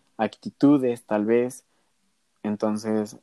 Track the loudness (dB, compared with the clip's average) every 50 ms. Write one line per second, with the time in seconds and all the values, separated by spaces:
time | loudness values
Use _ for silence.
0 | _ _ _ -6 -6 -6 -6 -10 -14 -16 -2 2 4 4 4 4 2 0 -4 -4
1 | -6 -4 -2 -2 0 2 2 2 0 -2 -6 -12 -18 _ _ _ _ _ _ _
2 | _ _ _ _ _ _ _ _ -6 -6 -4 -2 -2 -2 -4 -4 -4 -4 -2 -2
3 | -4 -6 -10 -16